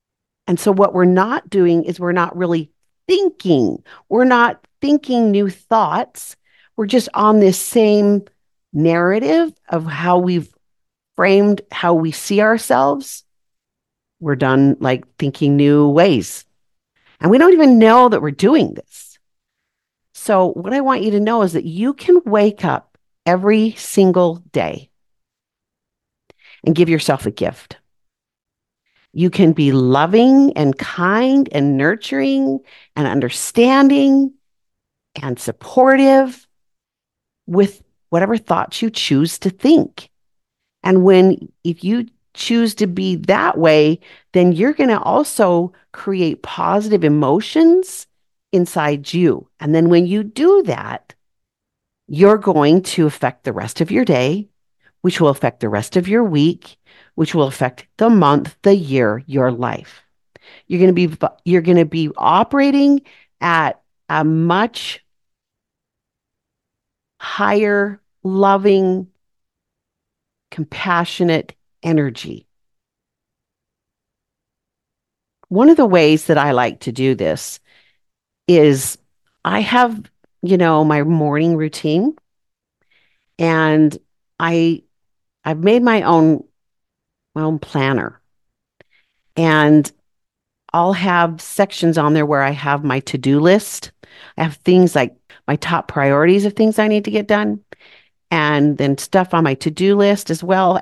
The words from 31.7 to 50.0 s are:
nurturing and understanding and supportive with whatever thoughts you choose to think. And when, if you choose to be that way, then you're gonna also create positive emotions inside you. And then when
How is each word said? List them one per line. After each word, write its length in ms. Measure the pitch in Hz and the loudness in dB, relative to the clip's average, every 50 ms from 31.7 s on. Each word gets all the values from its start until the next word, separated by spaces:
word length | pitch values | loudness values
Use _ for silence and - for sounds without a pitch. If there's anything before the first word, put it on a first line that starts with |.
| 139 135 | 0 0
nurturing 800 | 139 160 214 226 - - 269 277 269 269 269 269 269 269 269 262 _ _ _ - _ _ - | 0 0 -2 -2 -8 -8 -4 -4 -2 -2 -2 -2 -2 -4 -4 -6 _ _ _ -20 _ _ -6
and 100 | 147 147 | -4 -4
understanding 1300 | 120 101 143 127 120 - - - - - 233 233 254 269 277 277 269 277 277 277 277 269 277 277 269 - _ _ _ _ _ _ _ _ _ _ _ _ _ _ _ - - | -2 -2 -2 -4 -4 -6 -8 -10 -6 0 2 2 4 4 4 4 4 4 4 2 2 2 2 0 -2 -6 _ _ _ _ _ _ _ _ _ _ _ _ _ _ _ -18 -12
and 160 | 135 135 123 - | -8 -8 -8 -8
supportive 1080 | - 120 - _ - - - 254 262 269 269 269 269 269 269 269 269 254 254 - _ _ _ _ _ _ _ _ _ _ _ _ _ _ _ _ _ _ _ _ _ | -8 -10 -10 _ -12 -6 0 2 2 4 4 4 4 4 4 4 2 0 -6 -16 _ _ _ _ _ _ _ _ _ _ _ _ _ _ _ _ _ _ _ _ _
with 380 | - 170 196 196 196 - _ _ _ _ _ _ - | -4 0 0 0 0 -2 _ _ _ _ _ _ -4
whatever 260 | 170 170 190 208 233 | -2 -2 0 0 -2
thoughts 460 | 220 _ - 175 180 - - - - | -6 _ -2 -2 -2 -2 -6 -8 -6
you 80 | 226 220 | -6 -6
choose 480 | - - - - 139 135 156 165 - - | -6 -6 -4 -2 0 0 0 -2 -4 -6
to 140 | - 190 | -6 -6
think. 580 | 185 _ - 277 330 - - - _ - - _ _ _ _ _ _ _ _ _ _ _ _ _ _ _ - | -6 _ 2 2 4 4 2 -2 _ -20 -20 _ _ _ _ _ _ _ _ _ _ _ _ _ _ _ -2
And 200 | 185 185 185 180 | 0 2 4 4
when, 420 | 196 190 185 185 190 175 - - - _ _ - | 6 6 6 6 4 2 0 -6 -20 _ _ -8
if 200 | 175 165 _ - | -8 -8 _ -6
you 240 | 190 226 240 233 233 _ _ _ _ _ | -4 -4 -4 -6 -8 _ _ _ _ _
choose 420 | - - - 233 233 233 220 208 | -14 -6 -2 -2 0 0 -2 -2
to 120 | - 208 185 | -4 -4 -4
be 280 | 175 190 190 185 180 | -4 -4 -4 -4 -4
that 420 | 160 160 175 196 - - - - - | -4 0 0 0 0 0 -2 -2 2
way, 420 | 165 160 156 156 151 156 165 - _ - - _ _ _ - | 2 4 4 4 4 2 0 -2 _ -20 -20 _ _ _ 0
then 180 | 180 180 180 | 2 2 2
you're 220 | 170 160 214 277 294 | 2 2 0 -2 0
gonna 260 | - 285 247 220 185 | 0 0 0 0 0
also 720 | - - - 262 302 - - - 214 180 175 170 175 180 _ _ _ _ _ | -2 -2 0 0 -2 -2 0 0 0 2 2 0 -2 -4 _ _ _ _ _
create 500 | - - 202 196 185 175 156 - - - | -12 -8 -6 -4 -2 -2 -2 -2 -6 -10
positive 640 | - - 170 170 170 185 208 214 220 208 185 165 | -16 -10 -6 -4 -2 -2 -2 -2 0 -2 0 2
emotions 1000 | 147 147 151 147 131 151 208 220 - - 311 330 330 349 370 370 - - - - _ _ _ _ _ _ _ _ - | 2 2 2 2 0 0 -2 -2 -4 0 2 4 4 4 2 0 -4 -12 -18 -20 _ _ _ _ _ _ _ _ -4
inside 600 | - 180 180 - - 175 151 151 147 143 143 - - | -2 -2 -2 -2 -2 -4 -2 -2 -4 -4 -6 -6 -4
you. 340 | 175 180 151 104 - - _ _ - | 0 0 0 0 -2 -6 _ _ -10
And 120 | 156 147 156 | -4 -2 0
then 140 | 160 170 165 | 2 2 4
when 200 | 175 170 | 4 2